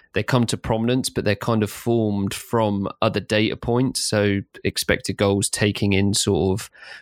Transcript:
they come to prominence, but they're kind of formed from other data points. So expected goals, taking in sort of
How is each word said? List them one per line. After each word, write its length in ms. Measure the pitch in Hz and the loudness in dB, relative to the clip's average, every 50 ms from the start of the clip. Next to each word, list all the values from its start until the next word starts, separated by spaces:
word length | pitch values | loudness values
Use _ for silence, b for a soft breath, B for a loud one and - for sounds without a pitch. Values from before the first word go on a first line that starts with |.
| B B - | B B -4
they 100 | - 110 | -4 -2
come 240 | - - 123 120 | 2 2 2 2
to 100 | 110 - | 2 -2
prominence, 540 | 107 - - 117 113 113 117 127 131 123 - | -4 -4 -4 -2 -2 0 0 0 0 -2 -2
but 140 | - 127 117 | -4 -2 0
they're 120 | - 101 | 0 -2
kind 260 | - - - 117 113 107 | 0 0 0 0 2 0
of 80 | 101 | 0
formed 640 | - - - 120 117 117 110 107 101 98 98 101 - | -4 -6 -2 0 0 2 2 0 0 -2 -2 -4 -4
from 540 | - - - - 117 110 107 101 98 98 - - - - | -6 -6 -2 0 0 2 0 0 -2 -4 -4 -4 -2 -2
other 180 | 113 - 104 | 0 0 -2
data 360 | 95 - 113 107 110 - - | -2 0 2 2 2 2 0
points. 440 | - - - 117 120 131 127 - - | -4 -4 -2 0 0 0 0 -2 -4
So 400 | - - - 107 104 104 101 101 98 - - - - | -4 0 0 2 2 2 2 0 -2 -6 -12 -6 -6
expected 540 | - - - - - 101 - - - 101 | -4 -4 -2 0 0 0 0 0 -4 -2
goals, 320 | - 104 101 98 101 98 - | 0 2 2 4 2 0 -2
taking 440 | - - 110 107 98 - - 101 98 | 0 0 0 0 2 0 0 2 2
in 220 | 95 98 101 98 | 2 2 2 0
sort 460 | - - - 98 80 82 95 92 101 | 0 0 2 2 2 2 2 0 -2
of 100 | - - B B B B B B | -4 -8 B B B B B B